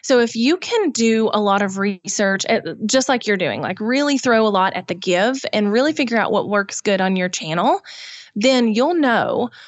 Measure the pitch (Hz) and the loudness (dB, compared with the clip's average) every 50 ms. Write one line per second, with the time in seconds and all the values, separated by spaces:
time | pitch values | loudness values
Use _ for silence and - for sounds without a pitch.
0 | - - 262 240 233 226 - 226 233 277 349 359 - - 480 453 403 302 220 226 | 0 2 4 4 4 2 0 0 2 2 2 0 -2 -2 -2 0 0 0 0 2
1 | 233 226 220 220 220 - - 214 208 202 196 202 202 196 190 190 196 208 190 180 | 2 2 4 2 2 0 0 0 2 2 2 2 0 -2 -2 -2 -2 -2 -4 -6
2 | - 196 - - 208 196 190 190 - - 226 - - 165 156 - 220 214 262 262 | -8 -6 -2 0 0 0 0 0 0 0 -2 -2 -2 -6 -8 -6 -2 0 2 2
3 | 254 - 254 240 - 220 202 185 170 135 101 127 139 123 190 - 214 226 254 277 | 2 2 0 0 0 -2 -2 0 0 -2 -2 -4 -4 -6 -6 -4 -4 -2 0 0
4 | 285 294 277 254 - 254 226 220 220 214 202 185 185 190 - 185 180 - 180 180 | 0 0 0 0 2 2 2 4 4 2 2 2 2 0 -2 -4 -8 -8 -8 -4
5 | - 180 175 175 202 247 262 269 - - - 214 208 202 208 240 269 311 - - | -2 0 2 2 2 0 0 -4 -4 -4 -2 0 0 2 2 2 2 2 0 -2
6 | 269 220 233 220 196 - 208 196 - - 208 202 196 196 - - - 214 196 190 | -2 0 0 0 0 0 0 -2 0 0 -2 -2 -2 -4 -8 -6 -2 0 0 2
7 | 190 190 190 185 180 180 180 - - 156 160 170 196 269 359 392 - - - - | 0 0 0 0 -2 -2 -4 -6 -6 -4 -2 0 2 2 0 0 -4 -10 -20 -20
8 | - - - - - - - 208 214 262 262 247 240 226 208 226 262 320 359 330 | -18 -20 -20 -20 -20 -12 -4 0 2 2 4 4 2 2 2 2 0 2 2 2
9 | 294 247 226 185 120 113 113 - - 135 - - - | 2 2 2 2 0 0 -2 -2 -4 -4 -8 -14 -20